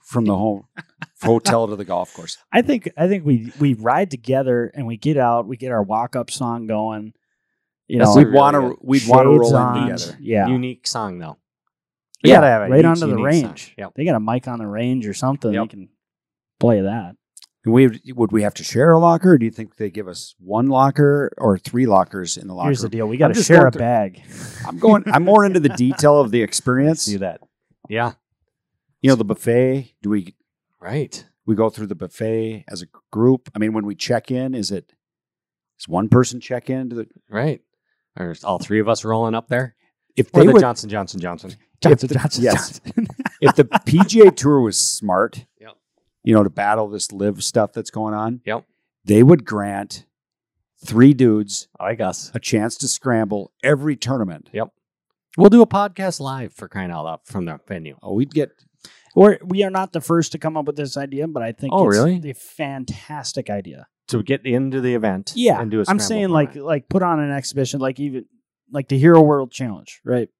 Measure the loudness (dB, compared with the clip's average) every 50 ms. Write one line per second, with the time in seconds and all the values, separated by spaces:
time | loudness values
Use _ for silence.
0 | _ -6 -4 -2 0 0 -2 -2 -2 -4 -6 -8 -12 _ _ -20 -20 _ _ _
1 | -20 _ _ _ 0 0 0 2 2 0 0 0 0 -4 -6 -12 -8 -6 -6 -6
2 | -6 -8 -12 -18 -18 -18 -18 _ _ _ -2 0 0 0 -2 -4 -4 -10 _ -2
3 | -2 -2 -2 -2 0 0 0 0 -2 -8 -6 -2 -2 -2 -2 -2 0 -2 0 0
4 | -2 -4 -8 -12 _ -2 -2 -2 0 0 -2 -2 -2 -6 _ -12 -10 -10 -10 -6
5 | -4 -2 0 0 0 0 0 -2 -2 -6 -10 -12 -8 -6 -4 -4 -2 -2 -2 -4
6 | -4 -6 -8 -10 -8 -8 -10 -8 -8 -8 -8 -8 -8 -6 -6 -6 -6 -6 -8 -10
7 | -14 -16 _ _ _ _ _ _ _ _ _ _ _ _ _ _ _ -6 0 2
8 | 4 6 8 8 8 8 6 6 6 6 4 2 0 -2 -6 _ -4 0 0 0
9 | 2 4 4 6 6 6 6 6 6 4 2 2 2 0 -2 -2 -4 -4 -4 -8
10 | -10 -12 -14 -14 -6 -2 0 0 0 0 0 -2 -4 -6 -10 _ _ -10 -8 -8
11 | -8 -8 -10 -12 -14 -16 -18 _ _ _ _ _ _ _ _ _ _ _ _ _
12 | _ _ _ _ 6 8 8 8 8 6 4 2 2 4 4 6 6 6 4 2
13 | 0 -2 -2 0 0 2 2 2 0 -2 -8 -16 -20 -20 _ -16 -16 -14 _ -6
14 | -2 -2 -2 -2 -2 -4 -6 -6 _ -8 -10 -10 -10 -10 -8 -6 -4 -4 -4 -4
15 | -6 -8 -8 -4 -4 -4 -4 -2 -4 -4 -4 -4 -6 -8 -12 -20 -20 _ _ _
16 | _ _ _ _ _ _ _ _ _ _ _ _ 2 2 2 2 0 -2 -6 -8
17 | -10 -14 -20 _ _ _ _ -20 -20 _ _ _ _ 2 4 6 6 4 2 -2
18 | _ -16 -4 -2 -2 0 0 -2 -2 -2 -6 -8 -14 -6 -2 2 4 4 4 4
19 | 4 2 2 2 4 4 4 4 2 -2 -6 -10 -16 -16 _ _ -10 -10 -8 -12
20 | -14 -14 -16 -18 -18 -20 _ _ -10 -6 -4 -2 -2 0 2 2 2 2 2 2
21 | 2 4 2 0 -2 -6 -6 -2 0 0 0 0 _ -6 -2 0 2 4 4 4
22 | 2 2 -4 -10 -8 -8 -10 -12 -12 -14 -10 -4 -2 -2 -2 -2 -4 -6 -6 -6
23 | -4 -4 0 0 0 2 2 0 -2 2 4 4 4 4 2 -2 -4 -2 0 -2
24 | -2 -4 -8 -16 _ -20 -20 -18 -18 -18 -16 -12 -12 -12 -6 2 4 4 4 4
25 | 2 0 0 2 4 4 4 4 4 4 2 2 0 0 0 0 -2 -2 0 2
26 | 2 4 4 4 2 2 0 -2 -2 -2 -6 -6 _ -2 0 0 0 0 0 -2
27 | -6 -8 -6 -6 -8 -8 -10 -12 _ _ _ _ _ _ _ _ _ -8 -6 -4
28 | -4 -6 -6 _ _ _ _ _ _ _ _ _ _ _ _ _ _ _ _ _
29 | 2 2 2 2 0 -4 -4 -4 -2 0 0 2 2 0 -2 -4 -8 _ _ _
30 | -6 -4 -4 -4 -6 -10 _ _ _ _ _ _ _ _ _ _ -12 -8 -6 -6
31 | -6 -8 -12 -20 -20 _ _ _ _ -6 -2 0 0 -2 -2 -8 -12 -12 -12 -12
32 | -12 -16 _ -8 -6 -4 -4 -4 -6 -8 -10 -14 -16 -18 -18 -18 -18 _ _ _
33 | _ _ -4 0 2 2 2 0 _ -12 _ -4 -4 -2 -2 -4 -6 -6 -10 _
34 | -6 -4 -4 -4 _ -6 -8 -6 -6 -6 -6 -8 -8 -8 -8 -10 -12 _ _ _
35 | _ _ _ _ _ _ _ _ _ _ _ _ _ _ _ _ -12 -6 -4 -4
36 | 2 4 4 4 4 2 -4 -14 -10 -10 -10 -10 _ -8 -8 -8 -8 -10 -10 -12
37 | -12 _ _ _ _ _ -6 -4 -4 -4 -6 -8 _ _ _ _ _ _ _ _
38 | _ _ _ -12 -12 -12 -12 -10 -6 -6 -6 -6 -6 -2 -2 -2 0 0 -2 -2
39 | -2 -4 -2 -2 -2 -4 -4 -6 -6 _ -4 -4 -4 -6 _ _ _ _ _ _
40 | _ _ _ -4 -4 _ 4 6 6 8 8 6 4 4 -2 -6 -10 -8 -8 -8
41 | -8 -8 -10 -10 -10 -10 -10 -12 -16 -20 -20 _ _ _ _ _ 4 4 4 4
42 | 2 -4 -2 -2 -2 -2 -2 0 2 2 2 0 -2 -8 -14 -16 _ -6 -6 -4
43 | -4 -4 -8 -10 -10 -10 -6 _ 2 4 4 4 2 2 2 -2 _ 2 2 2
44 | 2 2 8 8 8 8 8 4 0 0 2 2 0 0 -2 -4 -4 -4 -6 -6
45 | -4 -2 -2 -2 -2 -4 -6 -16 -20 _ _ _ -20 -20 -20 _ _ _ _ _
46 | _ _ _ _ _ 2 4 4 4 2 -2 -4 -2 0 0 -2 -2 -6 -8 -12
47 | -12 -12 -8 -4 -4 -4 -4 -4 -10 -2 0 0 0 0 _ -12 -14 -12 _ -8
48 | -8 -6 -6 -6 -6 -8 -8 -10 _ -10 -10 -10 _ _ _ _ _ _ _ _
49 | _ 2 6 6 8 8 6 4 2 -8 -8 -6 -6 -6 -8 -10 -10 -12 -16 -20
50 | _ _ _ _ _ _ _ _ _ _ _ _ _ _ _ _ -14 -4 4 6
51 | 6 6 8 6 4 4 4 2 -2 -6 -10 -14 -14 _ _ _ -6 -6 -4 -4
52 | -6 -6 -6 -10 -16 -12 -12 -12 -6 -4 -2 -2 -2 -4 -6 -8 -8 -8 -8 -6
53 | -4 -2 -2 -2 -2 -2 -6 -8 -8 -12 _ _ -2 -2 0 0 -2 -6 -6 -6
54 | -6 -6 -4 -4 -4 -6 -8 -14 -18 _ -8 -8 -8 -8 _ _ _ _ _ _
55 | _ _ _ _ _ _ 4 6 8 8 10 8 6 6 4 -2 -2 -2 -6 -6
56 | -6 -6 -6 -6 -8 -10 -8 -10 -12 -14 _ -18 -20 -14 -10 -10 -8 -8 -8 -8
57 | -10 -10 -12 -14 _ -12 -10 -10 -8 -8 -12 -14 _ _ -14 -14 -12 -16 -20 _
58 | -10 -6 -4 -4 -4 -2 -2 -6 -6 -6 _ _ _ _ _ _ _ -20 _ _
59 | _ _ _ 6 6 6 6 2 -6 -6 -4 -2 -2 -2 -2 -6 -6 -6 -10 -10
60 | -4 -2 0 0 0 -2 -8 -8 -10 -8 -6 -6 -6 -6 -6 -8 -8 -8 -8 -10
61 | -10 -8 -8 -8 -8 -6 -6 -8 -8 -8 -10 _ -8 -2 0 2 2 4 4 4
62 | 4 2 0 -2 -6 -10 -14 -16 -18 -20 -12 -10 -10 -10 -8 -12 -12 -12 -14 -16
63 | -16 -16 -14 -12 -12 -10 -10 -10 -8 -8 -8 -10 -10 -12 -20 -20 -20 _ _ _
64 | _ -6 -6 -4 -2 -2 -4 -4 -2 -2 -2 -2 -2 -2 -4 -4 -2 -2 -2 0
65 | -2 -2 -4 -4 -8 -10 -6 0 0 0 0 0 -2 -4 -2 -2 0 0 -2 -2
66 | -2 -4 -4 -4 -2 0 0 0 0 -2 -6 -12 -6 -6 -6 -6 -6 _ -2 -2
67 | 0 0 -2 -2 -2 -4 -6 -8 -8 -8 -6 -6 -6 -4 -4 -4 -6 -6 -6 -6
68 | -8 -8 -8 -10 -14 _ _ _ _ _ _ _ _ _ -10 -10 -6 _ 0 4
69 | 6 8 8 8 8 6 4 0 -2 -6 -10 -10 -10 -10 -10 -12 _ -20 -20 _
70 | _ -4 -4 -4 -4 -6 _